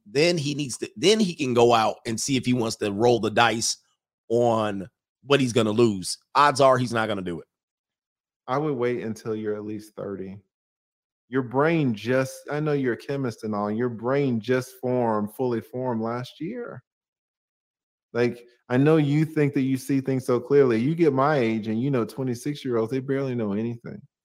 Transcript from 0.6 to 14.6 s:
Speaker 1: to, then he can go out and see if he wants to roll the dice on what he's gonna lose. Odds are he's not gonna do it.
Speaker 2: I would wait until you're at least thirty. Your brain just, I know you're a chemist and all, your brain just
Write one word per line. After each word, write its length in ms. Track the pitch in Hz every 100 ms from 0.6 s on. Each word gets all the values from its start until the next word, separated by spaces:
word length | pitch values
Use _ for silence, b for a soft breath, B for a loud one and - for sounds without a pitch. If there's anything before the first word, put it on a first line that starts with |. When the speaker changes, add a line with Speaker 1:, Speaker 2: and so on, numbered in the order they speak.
| 143 -
Speaker 1:
to, 120 | 110 107
then 240 | 151 220
he 140 | 202 165
can 180 | 131
go 200 | 120 120
out 240 | 117 107 - -
and 140 | 113
see 180 | - 131
if 80 | 120
he 80 |
wants 240 | 127 113 -
to 140 | 107
roll 280 | 98 120 120
the 100 | 107
dice 460 | 107 117 113 - - _ _ _ _ _
on 580 | 117 120 113 107 98 90 _ _ _
what 160 | - 143
he's 140 | 127
gonna 180 | 120 110
lose. 460 | 107 120 98 87 - _ 131
Odds 260 | 147 135
are 160 | 135 127
he's 160 | 123
not 140 | 117 110
gonna 140 | 101
do 180 | 92 82
it. 60 | - _ _ _ _ _ _ _ _ _ -
Speaker 2:
I 100 | 131
would 180 | 156 131
wait 280 | 120 120
until 320 | 113 107 - 110
you're 200 | 107 104
at 100 | 104
least 280 | 107 104 -
thirty. 420 | 98 95 95 95 _ _ _ _ _ _ _ _ _
Your 120 | 127
brain 540 | 123 127 151 170 139 104
just, 380 | 107 131 131 - -
I 80 | 147
know 140 | 151
you're 200 | 147 127
a 40 | 110
chemist 460 | - 139 131 107
and 120 | 110 104
all, 160 | 104
your 180 | 107 123
brain 500 | 110 117 139 139 117
just 340 | 107 127